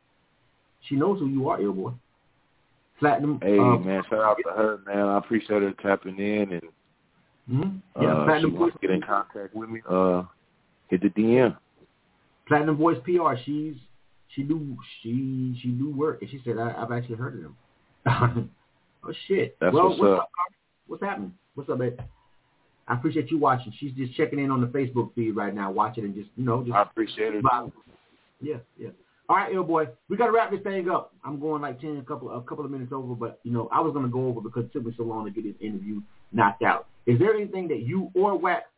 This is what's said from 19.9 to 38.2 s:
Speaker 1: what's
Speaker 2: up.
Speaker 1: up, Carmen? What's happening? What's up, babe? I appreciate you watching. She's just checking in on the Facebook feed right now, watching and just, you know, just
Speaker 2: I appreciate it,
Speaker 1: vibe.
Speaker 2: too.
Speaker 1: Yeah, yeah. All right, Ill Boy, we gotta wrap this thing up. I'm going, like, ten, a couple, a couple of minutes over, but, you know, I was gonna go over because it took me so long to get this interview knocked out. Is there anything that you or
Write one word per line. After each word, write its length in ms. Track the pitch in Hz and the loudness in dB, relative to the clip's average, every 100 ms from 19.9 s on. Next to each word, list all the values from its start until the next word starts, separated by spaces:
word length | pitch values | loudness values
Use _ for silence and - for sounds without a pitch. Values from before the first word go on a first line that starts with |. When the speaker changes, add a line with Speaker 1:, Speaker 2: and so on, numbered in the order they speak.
| - | 6
Speaker 1:
what's 120 | 101 | 6
Speaker 2:
up. 80 | 92 | 6
Speaker 1:
up, 100 | - - | 2 -4
Carmen? 200 | - - _ _ - | -6 -8 _ _ -16
What's 180 | 156 | -8
happening? 300 | 196 196 190 - _ 139 | -6 -6 -10 -14 _ -12
What's 140 | 139 | -4
up, 80 | 127 | -2
babe? 200 | 123 - - - _ _ _ _ _ _ - | -2 -4 -14 -16 _ _ _ _ _ _ -4
I 60 | |
appreciate 380 | 123 151 151 - | -2 0 -2 -2
you 80 | 160 | 2
watching. 340 | 139 127 107 - | 4 2 -2 -10
She's 140 | 143 | -10
just 200 | 131 127 | -6 -6
checking 240 | - 156 143 | -2 -2 0
in 140 | 139 | 0
on 100 | 131 | 0
the 60 | 120 | 0
Facebook 480 | 139 123 120 104 - | 0 -2 -2 -2 -2
feed 160 | 113 | -2
right 240 | 104 101 101 | -2 -4 -4
now, 160 | 98 | -4
watching 320 | 98 110 113 | -2 -2 -2
and 100 | 101 | -8
just, 160 | 98 101 - | -8 -12 -4
you 100 | 127 | 0
know, 160 | 117 | 0
just 140 | 120 104 | 2 2
Speaker 2:
I 80 | |
appreciate 500 | 104 - 107 107 110 | 2 0 -4 -2 -2
it, 100 | 107 | 2
Speaker 1:
vibe. 280 | 127 120 113 | 2 2 -2
Speaker 2:
too. 80 | - _ _ _ _ _ _ | -14 _ _ _ _ _ _
Speaker 1:
Yeah, 160 | 143 131 - - | -10 -8 -12 -16
yeah. 120 | 113 - _ _ - | -16 -16 _ _ 0
All 100 | 185 | 0
right, 140 | 202 190 | 0 -2
Ill 80 | |
Boy, 240 | 160 160 151 - _ | 0 0 0 -6 _
we 100 | 196 | 0
gotta 140 | 233 | 4
wrap 200 | 226 226 | 4 2
this 100 | 196 | -2
thing 260 | 202 196 175 | -4 -4 -2
up. 280 | 175 - _ 131 | -2 -4 _ -10
I'm 140 | 147 | -6
going, 240 | 151 151 | -4 -4
like, 180 | 143 123 | -4 -8
ten, 160 | 151 147 | -10 -10
a 60 | |
couple, 260 | 123 139 123 | -10 -10 -10
a 140 | 120 | -10
couple 200 | 123 151 | -10 -10
of 60 | 139 | -8
minutes 220 | 139 123 | -8 -8
over, 220 | 139 127 117 | -8 -8 -6
but, 240 | 117 - | -8 -8
you 100 | 120 | -4
know, 180 | 120 - | -4 0
I 80 | 135 | 0
was 120 | 160 | 0
gonna 160 | 143 127 | 0 -2
go 200 | 127 131 | 0 -2
over 120 | 113 | -4
because 260 | 110 113 113 | -6 -6 -6
it 80 | |
took 120 | 147 117 | -6 -8
me 80 | 117 | -6
so 60 | |
long 240 | 113 113 107 | -6 -6 -6
to 60 | |
get 140 | 104 107 | -8 -8
this 100 | - | -8
interview 400 | 107 101 101 104 104 - _ | -8 -8 -8 -8 -10 -20 _
knocked 300 | 107 101 101 | 4 4 4
out. 260 | 104 87 - _ - | 0 0 -4 _ 2
Is 80 | 120 | 4
there 160 | 196 214 | 6 4
anything 320 | 196 190 175 | 0 -4 -4
that 140 | 127 | -4
you 280 | 120 190 165 | -2 -4 0
or 240 | 185 | 2